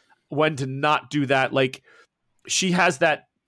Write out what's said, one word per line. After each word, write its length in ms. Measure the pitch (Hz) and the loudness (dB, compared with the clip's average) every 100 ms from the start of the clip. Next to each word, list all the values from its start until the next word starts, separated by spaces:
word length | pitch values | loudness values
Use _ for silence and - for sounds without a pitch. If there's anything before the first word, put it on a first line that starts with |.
| _ _ _ | _ _ _
when 300 | 143 156 143 | -2 -2 -2
to 80 | 135 | -6
not 440 | 135 151 151 120 | -2 0 0 -2
do 160 | 147 131 | -4 0
that. 260 | 135 131 | 2 2
Like, 300 | 131 131 131 _ - _ _ _ _ - | 0 0 -2 _ -20 _ _ _ _ -6
she 240 | - 190 | -2 0
has 260 | 180 180 147 | 2 2 2
that, 320 | 165 147 - _ | 0 0 -6 _